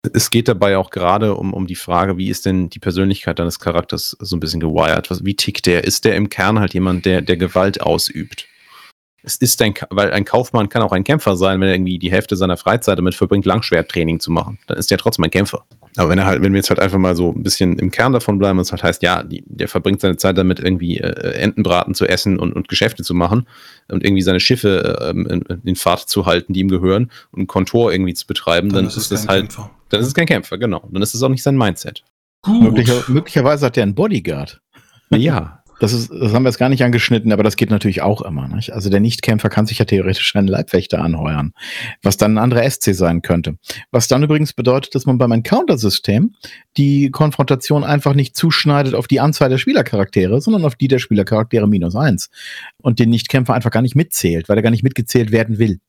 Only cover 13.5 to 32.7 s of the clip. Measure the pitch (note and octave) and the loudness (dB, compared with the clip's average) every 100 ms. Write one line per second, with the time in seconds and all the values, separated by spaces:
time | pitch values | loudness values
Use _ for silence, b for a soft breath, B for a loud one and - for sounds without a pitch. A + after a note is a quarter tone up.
13.5 | G#2+ - E2+ E2 F2+ D#2+ E2 - E2 - | 0 2 0 0 -4 -2 -2 -2 -2 -4
14.5 | G#2 - - - G2 - - - F#2 G2+ | -14 -10 -6 -2 0 0 0 0 0 -2
15.5 | - _ _ _ - E2+ F2+ F#2+ E2+ F#2+ | -6 _ _ _ -2 2 2 2 2 2
16.5 | G2 - - F#2+ F#2+ F#2 E2+ F2 D#2+ E2+ | 2 0 0 2 2 2 2 0 -2 -4
17.5 | - F#2 - F#2 - A#2+ B2 - G2 G2 | 0 0 0 -2 0 2 2 0 0 2
18.5 | F#2 F2+ - E2+ F2 F2 F2+ - - - | 2 -2 -2 -2 0 0 0 -4 -12 -14
19.5 | - E2+ F#2 F#2+ G2 G2 E2+ F#2+ F#2 F#2 | -10 -6 -2 -2 0 0 2 0 2 2
20.5 | F2+ F#2 F2+ E2+ - E2+ - - - F#2 | 0 0 -2 -2 -4 -4 -6 -6 -2 -2
21.5 | - - F2 - F#2 - F2+ G2+ F2+ E2+ | 0 2 2 0 -2 0 0 0 0 -2
22.5 | - - - A#2 - - F2 F2 G#2+ A#2 | -4 -6 -2 -2 -2 -4 0 2 0 -2
23.5 | B B B B - G2 G2 F#2 F2+ - | B B B B -2 0 2 2 2 2
24.5 | B2+ G#2 F#2 - - D2+ - - F2+ - | 2 2 0 0 -4 -4 -4 -2 -4 -4
25.5 | F2+ - F2+ F#2 F2 - G2+ F#2 F2 - | -8 -4 -2 0 0 -2 -2 0 0 0
26.5 | F#2+ F#2+ F#2 F#2 G2 B2 B B - F#2+ | -2 0 2 2 0 -2 B B -8 -4
27.5 | F#2+ F#2+ A#2 A#2 F2+ F#2 F2 - - - | -2 0 2 2 2 -2 -4 -8 -6 0
28.5 | E2+ G2 G2 F#2 - - G2 - F#2+ G#2 | 0 2 0 -2 -4 -4 -4 0 0 -2
29.5 | - G#2 _ _ G#2 B2 C#3+ E3+ A2+ - | -12 -18 _ _ -2 0 0 0 0 -2
30.5 | F#2 A#2 F#2 G2 F#2 G#2+ A#2 C3 C3 C#3+ | -6 -4 -4 -6 -4 -4 0 0 0 2
31.5 | C#3 G#2+ E2+ - - _ _ _ _ F#3+ | 2 2 0 -10 -16 _ _ _ _ 0
32.5 | A3+ - | 4 6